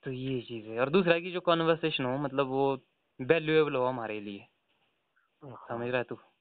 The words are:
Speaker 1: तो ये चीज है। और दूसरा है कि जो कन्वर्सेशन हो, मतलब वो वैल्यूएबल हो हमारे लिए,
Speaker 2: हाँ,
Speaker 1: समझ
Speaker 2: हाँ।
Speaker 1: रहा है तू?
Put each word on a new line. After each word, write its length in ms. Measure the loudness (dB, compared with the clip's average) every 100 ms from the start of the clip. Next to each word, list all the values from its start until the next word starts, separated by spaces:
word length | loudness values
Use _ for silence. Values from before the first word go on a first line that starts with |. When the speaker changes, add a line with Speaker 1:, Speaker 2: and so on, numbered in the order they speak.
Speaker 1:
तो 60 | -8
ये 300 | -6 -4 -4
चीज 260 | -4 -10 -8
है। 140 | -2
और 100 | 4
दूसरा 240 | 4 4
है 60 | 0
कि 100 | -2
जो 100 | -4
कन्वर्सेशन 640 | 2 2 4 2 0 0
हो, 140 | -2 -2
मतलब 280 | -2 -2 0
वो 340 | 2 2 0 _ _ _ _
वैल्यूएबल 540 | 2 2 4 4 4
हो 100 | 2
हमारे 360 | 0 -2 -4 -6
लिए, 260 | -8 -12 -14 _ _ _ _ _ _ _ _ _
Speaker 2:
हाँ, 220 | -16 -16 -10
Speaker 1:
समझ 120 | -6
Speaker 2:
हाँ। 80 | -2
Speaker 1:
रहा 100 | -2
है 60 |
तू? 140 | -2 -8 -14 _